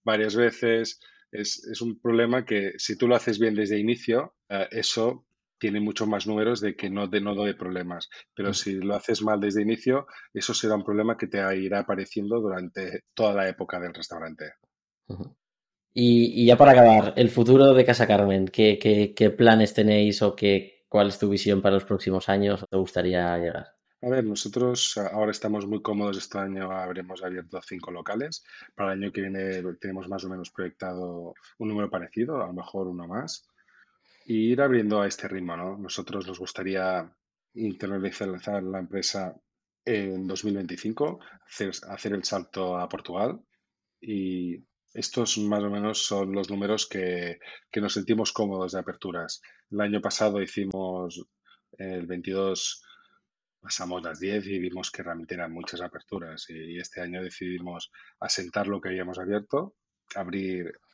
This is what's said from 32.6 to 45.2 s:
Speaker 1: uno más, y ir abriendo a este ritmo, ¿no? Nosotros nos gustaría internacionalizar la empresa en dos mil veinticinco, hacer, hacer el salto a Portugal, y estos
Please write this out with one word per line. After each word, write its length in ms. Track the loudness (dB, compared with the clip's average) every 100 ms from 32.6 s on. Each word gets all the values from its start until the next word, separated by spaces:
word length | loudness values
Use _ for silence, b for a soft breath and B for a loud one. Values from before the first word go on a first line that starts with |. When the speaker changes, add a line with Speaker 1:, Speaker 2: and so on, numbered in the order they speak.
| -8 -6 -6
Speaker 1:
uno 220 | -8 -8
más, 360 | -8 -8 -12 _ _ _ _ _ _ _ _ -4
y 260 | 0 2
ir 80 | 4
abriendo 380 | 4 4 2 2
a 60 | 0
este 200 | -4 -8
ritmo, 280 | -8 -8 -8
¿no? 220 | -8 -10
Nosotros 480 | -10 -10 -8 -10 -10
nos 120 | -12
gustaría 720 | -12 -8 -4 -2 -2 -2 -6 _ _ _ _
internacionalizar 1080 | -8 -6 -6 -6 -4 -6 -6 -8 -8 -6 -6
la 160 | -4 -8
empresa 560 | -8 -6 -4 -4 -8 -12 _ _ _ _
en 420 | -4 -4 -4 -6 -6
dos 180 | -6
mil 100 | -4
veinticinco, 640 | -4 -6 -8 -8 -4 -4 -6 b b _
hacer, 260 | -8 -8 -8 -14
hacer 240 | -10 -6
el 120 | -6
salto 540 | -4 -6 -8 -6 -4 -4
a 100 | -6
Portugal, 520 | -10 -8 -4 -4 -4 _ _ _ _ _ _
y 640 | -8 -6 -4 -4 -6 -10 -16 _ _
estos 440 | -12 -6 -4